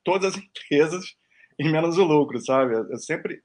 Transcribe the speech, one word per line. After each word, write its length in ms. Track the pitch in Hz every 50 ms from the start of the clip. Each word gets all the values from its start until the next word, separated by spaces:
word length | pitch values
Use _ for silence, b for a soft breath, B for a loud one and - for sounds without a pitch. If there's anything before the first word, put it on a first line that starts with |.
| -
todas 320 | 170 180 190 185 190 190
as 80 | 196 -
<laughs> 0 |
empresas 760 | _ - - - - 151 143 151 160 170 185 185 - - _ b b b b b b b
e 120 | b 139 160
menos 300 | 156 156 160 170 165 175
o 60 | 196
lucro, 360 | 165 151 151 143 - 127 120
sabe? 340 | - - 131 131 135 127 113
Eu 240 | 113 110 - 131 113
sempre, 420 | - - 156 170 - - - -